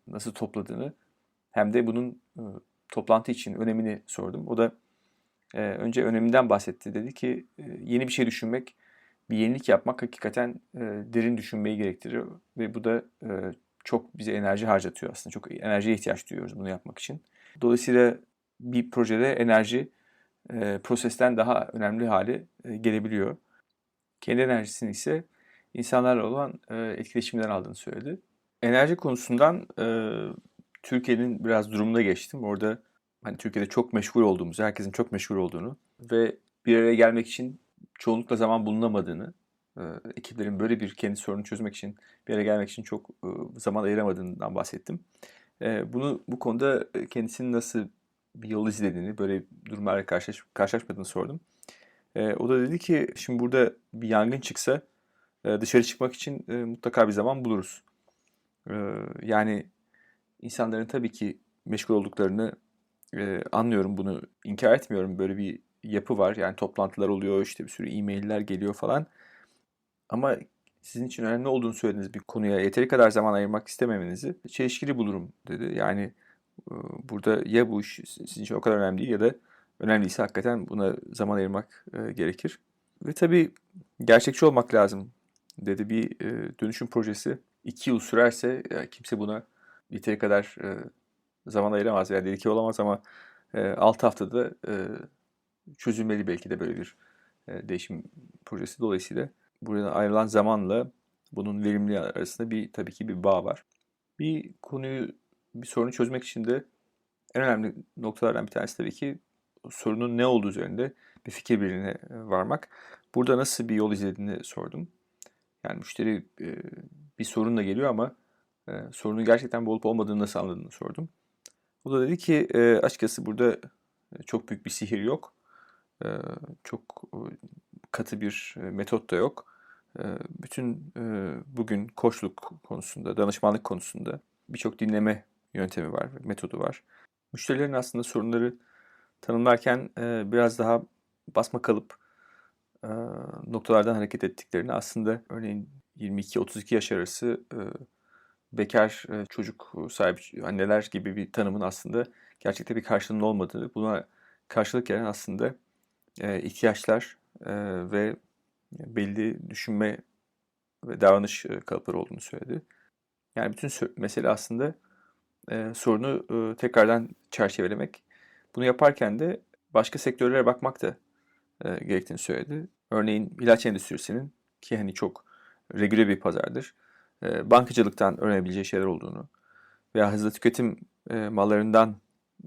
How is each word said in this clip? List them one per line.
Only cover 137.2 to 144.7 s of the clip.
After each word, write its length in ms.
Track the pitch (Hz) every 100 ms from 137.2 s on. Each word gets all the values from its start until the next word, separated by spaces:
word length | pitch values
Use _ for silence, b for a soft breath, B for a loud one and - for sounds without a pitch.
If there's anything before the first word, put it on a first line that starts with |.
| _
Müşterilerin 400 | - - 135 143
aslında 300 | 135 123 120
sorunları 500 | 120 - 110 117 120 123 b b b b b b
tanımlarken, 680 | - 117 123 120 131 127 - -
e, 340 | 117 117 101
biraz 280 | 117 120 117
daha 220 | 113 117 - _ _ _ - -
basma 260 | 117 123
kalıp, 360 | - 107 - - b b b b b b _ _
e, 60 | 110 110 117 - - - -
noktalardan 480 | 113 - 110 107 110
hareket 280 | 104 120
ettiklerini, 500 | 98 - - 90 123